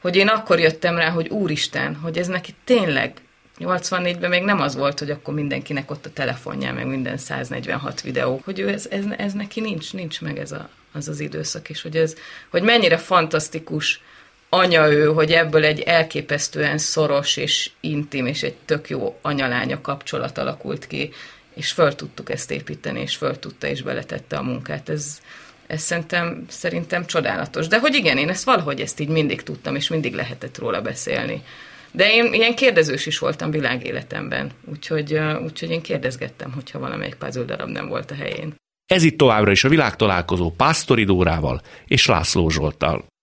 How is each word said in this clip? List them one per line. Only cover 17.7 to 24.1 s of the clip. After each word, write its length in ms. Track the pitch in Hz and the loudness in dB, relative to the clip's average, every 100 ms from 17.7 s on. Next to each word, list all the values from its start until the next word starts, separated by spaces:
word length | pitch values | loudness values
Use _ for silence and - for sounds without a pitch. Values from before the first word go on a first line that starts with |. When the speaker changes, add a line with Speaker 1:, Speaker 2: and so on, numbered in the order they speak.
| _ | _
Speaker 1:
intim, 460 | 156 147 151 139 127 | -4 -4 -4 -2 -2
és 160 | 151 | -2
egy 120 | 143 - | -4 -6
tök 240 | - 147 - | -4 -4 -2
jó 300 | 139 98 - | -4 -4 -4
anya-lánya 580 | - 143 135 120 120 131 | -4 0 0 0 -2 -4
kapcsolat 580 | - 143 - - - - | -4 -6 -6 -6 -6 -4
alakult 480 | 67 - 67 - - | -6 -6 -8 -8 -8
ki, 240 | - - - - - _ | -6 -8 -8 -20 -20 _
és 180 | - 147 | -8 -6
föl 220 | - 151 | 2 2
tudtuk 360 | 131 123 - - | 2 -12 -12 -8
ezt 200 | - - | -8 -6
építeni, 500 | - 147 147 - 120 | -8 -8 -10 -8 -6
és 160 | 131 - | -6 -4
föl 220 | 104 - | -4 -4
tudta, 280 | - - 71 | -12 -8 -6
és 160 | 69 | -6
beletette 540 | - - - | -6 -8 -6